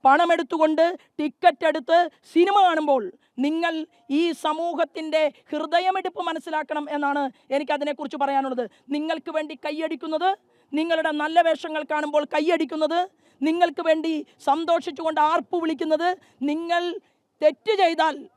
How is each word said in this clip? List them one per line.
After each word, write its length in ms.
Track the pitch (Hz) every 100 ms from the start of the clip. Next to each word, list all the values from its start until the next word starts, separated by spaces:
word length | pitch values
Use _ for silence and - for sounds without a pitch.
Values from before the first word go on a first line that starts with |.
| 269
പണമെടുത്തുകൊണ്ട് 760 | 285 339 339 294 339 311 311 339 359 _ -
ടിക്കറ്റ് 480 | 302 - 359 - 320
എടുത്ത് 300 | 311 240 339 339 _ _
സിനിമ 220 | 320 359 403 370
കാണുമ്പോൾ 380 | 320 302 269 190 - _ - 277
നിങ്ങൾ 280 | 320 339 320 311 _ _ 285
ഈ 20 | 339 302
സമൂഹത്തിൻ്റെ 800 | 311 311 339 330 311 349 311 311 302 - _
ഹൃദയമിടിപ്പ് 720 | 302 311 339 370 381 359 349 339
മനസ്സിലാക്കണം 560 | 320 - 311 294 302 294 294
എന്നാണ് 280 | 285 285 277 - _ 269
എനിക്കതിനെക്കുറിച്ച് 640 | 285 294 294 285 294 302
പറയാനുള്ളത്. 420 | 277 277 269 254 233 _ - 294
നിങ്ങൾക്ക് 360 | 311 320 - 311
വേണ്ടി 200 | 302 285 302
കൈയടിക്കുന്നത്, 640 | 302 320 311 330 311 359 392 _ _ _ 285
നിങ്ങളുടെ 340 | 330 330 320 302
നല്ല 160 | 302 330 330
വേഷങ്ങൾ 340 | 311 339 311 302
കാണുമ്പോൾ 320 | 302 302 302 294 302
കൈയടിക്കുന്നത്, 640 | 302 330 311 311 311 339 370 _ _ _ 285
നിങ്ങൾക്ക് 340 | 330 349 294 330
വേണ്ടി 240 | 320 320 311 294 _ -
സന്തോഷിച്ചുകൊണ്ട് 760 | 294 330 339 349 285 320 311 302
ആർപ്പു 260 | 339 - 359
വിളിക്കുന്നത്, 460 | 330 294 311 311 349 359 _ _ 277
നിങ്ങൾ 320 | 302 339 339 349 359 _ _ _ _
തെറ്റ് 340 | 302 - - 415
ചെയ്താൽ 360 | 359 320 320 285 -